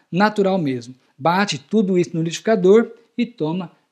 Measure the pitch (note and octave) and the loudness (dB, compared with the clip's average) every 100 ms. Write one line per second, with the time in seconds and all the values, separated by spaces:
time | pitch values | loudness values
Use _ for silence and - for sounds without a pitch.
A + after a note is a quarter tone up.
0 | _ E3 G#3+ G#3 F#3+ F#3+ D3+ B2+ A#2 C3 | _ 0 0 2 0 0 -2 -6 -10 -20
1 | _ _ C#3+ F3+ G3 C#3+ - G#3+ F#3+ F#3 | _ _ -2 0 -2 -4 -2 0 2 0
2 | E3+ E3 E3 D#3+ - A3 F3+ G#3+ A#3 - | 0 -2 -4 -4 -2 2 6 4 4 -6
3 | _ - A#3+ - D3+ F3 E3+ _ _ | _ -6 -6 -4 -6 -6 -10 _ _